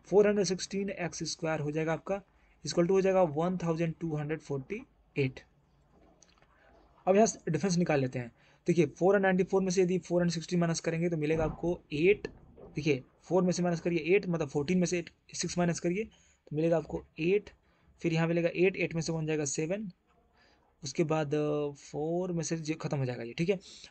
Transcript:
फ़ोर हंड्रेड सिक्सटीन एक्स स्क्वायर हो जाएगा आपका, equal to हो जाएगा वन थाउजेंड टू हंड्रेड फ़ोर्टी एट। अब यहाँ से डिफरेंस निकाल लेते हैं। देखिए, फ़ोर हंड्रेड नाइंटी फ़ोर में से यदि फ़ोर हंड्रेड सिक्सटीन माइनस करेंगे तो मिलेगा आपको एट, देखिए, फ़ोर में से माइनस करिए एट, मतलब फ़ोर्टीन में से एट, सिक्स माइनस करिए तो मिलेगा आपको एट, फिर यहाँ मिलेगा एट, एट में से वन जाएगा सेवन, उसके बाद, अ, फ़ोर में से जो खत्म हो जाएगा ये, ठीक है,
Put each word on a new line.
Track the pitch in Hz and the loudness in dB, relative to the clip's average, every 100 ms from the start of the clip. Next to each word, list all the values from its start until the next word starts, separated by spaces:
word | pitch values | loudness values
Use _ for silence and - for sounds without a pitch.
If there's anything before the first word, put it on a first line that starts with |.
| - | 2
फ़ोर | 196 208 | 4 6
हंड्रेड | 208 185 | 4 0
सिक्सटीन | 185 - 196 196 | -2 -4 -6 -6
एक्स | - 165 - 160 | -6 -8 -6 -8
स्क्वायर | - 160 156 | -6 -4 -2
हो | 147 | -2
जाएगा | 156 160 | -2 -2
आपका, | 156 - 196 - _ _ _ | -2 -4 -6 -8 _ _ _
equal | 147 175 175 | -4 0 4
to | |
हो | 190 | 4
जाएगा | 190 185 175 | 4 4 4
वन | 143 175 185 | 2 -2 0
थाउजेंड | 170 160 165 160 | -2 -2 -2 -4
टू | 165 151 | -4 -4
हंड्रेड | 147 143 | -4 -6
फ़ोर्टी | - 139 131 214 277 _ _ - | -6 -8 -6 -10 -12 _ _ -2
एट। | 135 131 - _ _ _ _ _ _ _ _ _ _ _ _ - _ _ - | -2 -4 -16 _ _ _ _ _ _ _ _ _ _ _ _ -20 _ _ 2
अब | 196 | 6
यहाँ | 226 | 4
से | - - | 2 -4
डिफरेंस | 151 196 170 | -2 0 2
निकाल | 175 147 | 2 2
लेते | 127 127 | 0 -4
हैं। | 120 - _ _ - | -10 -14 _ _ 0
देखिए, | 165 147 | 2 2
फ़ोर | - 180 202 | 2 4 6
हंड्रेड | 190 | 4
नाइंटी | 185 | 4
फ़ोर | 180 190 | 2 2
में | 190 | 2
से | 185 | 2
यदि | 180 185 | 2 2
फ़ोर | - 175 | 0 2
हंड्रेड | 175 | 2
सिक्सटीन | 170 160 180 | 0 -2 0
माइनस | 170 165 | 0 0
करेंगे | 165 165 175 | -2 -2 -2
तो | 165 | 0
मिलेगा | 147 160 | 0 0
आपको | 156 143 170 175 - | 0 -2 -4 -4 -6
एट, | - 180 208 - - - - - - | 2 2 2 -2 -14 -20 -20 -14 -4
देखिए, | 151 127 - _ | 0 0 -4 _
फ़ोर | - 180 | -2 2
में | 180 | 2
से | 170 | 0
माइनस | 175 165 | 0 -2
करिए | 175 170 151 202 | -2 -2 2 2
एट, | 185 | 2
मतलब | 170 143 | -2 -2
फ़ोर्टीन | 147 143 185 | -2 0 2
में | 170 | 2
से | 175 | -2
एट, | 165 - _ | -6 -14 _
सिक्स | - 170 175 | -8 -4 0
माइनस | 175 165 | 0 0
करिए | 175 185 | -2 -2
तो | 220 - _ _ _ 147 | -6 -12 _ _ _ -2
मिलेगा | 165 165 | 2 0
आपको | 151 165 - - | -2 -8 -10 -4
एट, | 165 202 - - _ _ _ _ | 0 0 -2 -12 _ _ _ _
फिर | 165 | -2
यहाँ | 160 165 | 0 2
मिलेगा | 170 165 - | 2 0 2
एट, | 185 185 | 0 2
एट | 165 160 | -2 -2
में | |
से | 160 | -4
वन | 165 156 | -4 -2
जाएगा | 151 147 | -2 -2
सेवन, | - 160 208 208 - _ _ _ _ _ _ _ _ | -4 -4 -4 -8 -14 _ _ _ _ _ _ _ _
उसके | 135 - 156 | -6 -2 0
बाद, | 156 147 151 | 0 0 0
अ, | 151 147 147 | 0 -2 -4
फ़ोर | 143 - 147 156 175 185 | -8 -12 -6 -4 -2 -2
में | 170 | -4
से | 147 165 | -4 -4
जो | 151 160 | -4 -6
खत्म | 160 147 | -4 -2
हो | 127 | -2
जाएगा | 120 | -4
ये, | 117 | -8
ठीक | 123 170 | -2 0
है, | 190 - - - | -2 -6 -20 -10